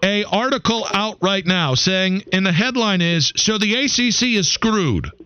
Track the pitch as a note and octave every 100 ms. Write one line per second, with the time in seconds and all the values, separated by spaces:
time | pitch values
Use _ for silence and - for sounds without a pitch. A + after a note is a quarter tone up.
0 | F#3+ G#3 G#3 G3 C4 C4+ - A#3 G3+ G3
1 | G#3+ - F#3 G3 F3 F#3 D3+ B2+ F#3 F#3+
2 | F#3+ F#3+ - F#3+ F#3+ E3 B3 B3+ G#3+ F#3
3 | E3+ E3+ - - - A3 G#3 A#3 C#4 -
4 | A#3+ - B3 G#3+ F3 - A3+ G#3+ D#3+ F2+
5 | D2+ -